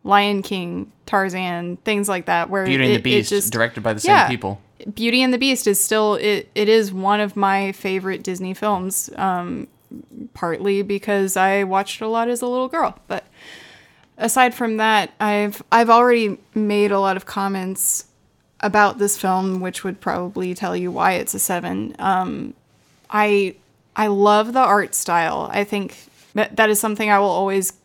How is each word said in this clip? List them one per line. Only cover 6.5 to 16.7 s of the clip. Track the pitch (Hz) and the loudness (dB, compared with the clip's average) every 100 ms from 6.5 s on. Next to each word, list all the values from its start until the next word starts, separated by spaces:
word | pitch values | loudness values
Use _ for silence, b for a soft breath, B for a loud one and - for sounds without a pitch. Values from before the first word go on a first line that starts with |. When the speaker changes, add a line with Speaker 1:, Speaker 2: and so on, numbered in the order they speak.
Speaker 1:
it | - 214 | -2 4
is | 226 202 | 4 2
one | 190 190 208 | -2 0 0
of | 208 208 | 0 0
my | 196 196 196 | 0 0 -2
favorite | 196 196 190 190 185 | -6 -4 -4 -4 -6
Disney | - 185 190 | -6 -6 -8
films, | 185 214 196 185 - - - | -4 -2 -2 -2 -6 -8 -4
um, | 190 180 175 - - _ _ - - - - | -2 -2 -6 -10 -10 _ _ -20 -20 -18 -18
partly | - 170 165 202 196 | -8 -6 -2 -2 -2
because | 202 202 - 202 190 190 | -2 -4 0 0 0 2
I | 190 196 | 2 2
watched | 196 190 196 - | 2 0 -2 -6
a | 220 | -4
lot | 226 233 | -2 -2
as | 240 | -2
a | 247 | -2
little | 247 254 | -2 -2
girl. | 330 285 - _ | -2 -2 -4 _
But | 190 - B B B B B B B B - | -10 -10 B B B B B B B B -6
aside | 220 262 247 | -2 0 -2
from | 240 233 220 | -2 -6 -2
that, | 220 214 175 _ | 0 0 -2 _
I've, | 214 208 208 202 - | -2 -2 -2 -6 0
I've | 233 233 | 2 6
already | 233 247 240 214 - _ | 6 6 4 2 -4 _
made | 214 208 | -2 0